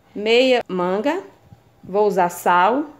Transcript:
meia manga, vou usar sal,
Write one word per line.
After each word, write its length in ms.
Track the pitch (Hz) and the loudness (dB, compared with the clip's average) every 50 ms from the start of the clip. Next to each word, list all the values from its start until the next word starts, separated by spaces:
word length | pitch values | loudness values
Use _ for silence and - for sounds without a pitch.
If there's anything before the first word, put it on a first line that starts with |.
| _ _ - | _ _ -12
meia 480 | 190 208 220 233 240 262 262 247 240 - | -6 -2 0 2 4 4 4 2 0 0
manga, 560 | - 185 180 175 180 190 202 233 285 330 381 - - - _ _ _ - - _ _ _ _ - | -4 -4 -4 -2 -2 -2 -2 -2 -2 -4 -4 -8 -12 -18 _ _ _ -20 -20 _ _ _ _ -12
vou 240 | - 180 208 214 | -6 -2 0 0
usar 220 | 208 180 190 175 175 | 0 2 0 0 -2
sal, 600 | 175 - - 190 175 180 180 208 247 285 311 - - _ | -2 -4 -2 0 2 2 2 2 0 -2 -4 -8 -12 _